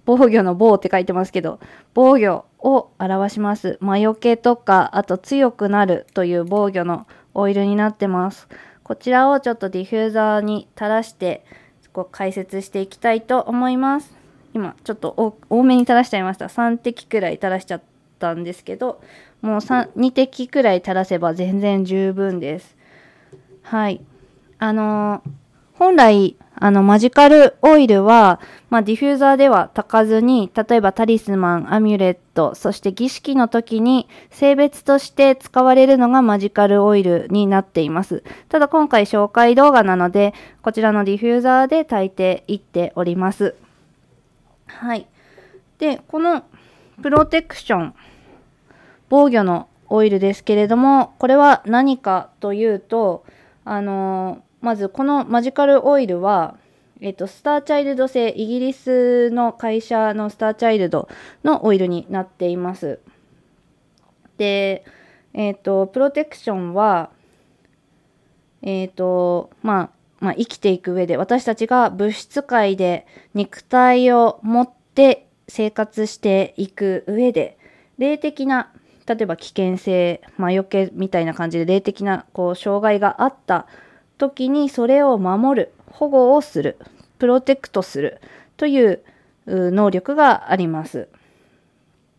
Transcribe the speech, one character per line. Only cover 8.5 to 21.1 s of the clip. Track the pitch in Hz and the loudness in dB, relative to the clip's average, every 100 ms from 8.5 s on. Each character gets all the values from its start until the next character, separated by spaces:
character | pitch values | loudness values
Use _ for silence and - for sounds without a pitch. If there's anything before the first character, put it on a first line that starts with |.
| - - _ | -20 -20 _
こ | - 220 | -14 -10
ち | 247 | -2
ら | 254 269 | 2 2
を | 277 | 0
ち | 254 | -2
ょ | |
っ | 226 | -6
と | 190 | -8
デ | 185 | -8
ィ | 185 | -6
フ | 220 | -4
ュ | 220 | -2
ー | |
ザ | 214 214 214 | -2 0 -2
ー | |
に | 208 214 - - | -4 -6 -10 -10
垂 | 208 | -4
ら | 220 | -4
し | 226 | -4
て、 | - 180 - _ - _ _ _ | -8 -8 -8 _ -20 _ _ _
こ | 185 | -12
う | 185 | -12
解 | - 190 | -8 -8
説 | 190 190 190 | -8 -10 -12
し | 190 | -10
て | 196 | -10
い | 190 | -10
き | - | -6
た | 233 | -4
い | 226 | -4
と | 220 254 | -2 -4
思 | - 240 254 | -2 -4 -2
い | 254 | -2
ま | 269 285 | -2 -4
す。 | - _ _ _ _ | -8 _ _ _ _
今 | 220 190 - | -10 -10 -10
ち | - | -12
ょ | |
っ | 214 | -10
と | - - | -8 -4
お-、 | 220 - - | -4 -6 -4
多 | 233 | 2
め | 262 247 | 4 4
に | |
垂 | 247 | 4
ら | 240 | 2
し | 240 | 2
ち | |
ゃ | 202 | -2
い | |
ま | 185 | -6
し | 190 | -8
た。 | - | -8
三 | - 233 233 | -4 -4 -4
滴 | 247 233 - | -6 -10 -6
く | 220 | -4
ら | 175 | -4
い | 180 | -4
垂 | 196 | -4
ら | 185 | -6
し | |
ち | - | -8
ゃ | 170 | -14
っ | _ _ _ _ | _ _ _ _
た | 175 | -8
ん | 170 | -8
で | 175 | -10
す | 180 | -14
け | - 190 | -14 -8
ど、 | 254 - - - _ _ | -8 -10 -16 -20 _ _
も | 220 214 | -6 -4
う | |
三、 | 226 254 - 208 | -2 -4 -4 -2
二 | 254 | -2
滴 | 254 262 - 247 | 0 -2 -4 -6
く | - | 0
ら | 220 | 0
い | 180 | 0
垂 | 190 | -2
ら | 185 | -4
せ | 185 | -4